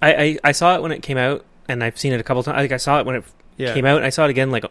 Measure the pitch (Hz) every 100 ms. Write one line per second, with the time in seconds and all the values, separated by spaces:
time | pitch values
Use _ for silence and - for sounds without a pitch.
0 | 151 156 151 151 147 147 175 180 160 151
1 | - 131 127 143 - _ - 120 113 -
2 | 139 123 - 127 147 139 139 127 - 147
3 | 131 123 - - - - 127 117 131 147
4 | 131 143 151 131 131 135 -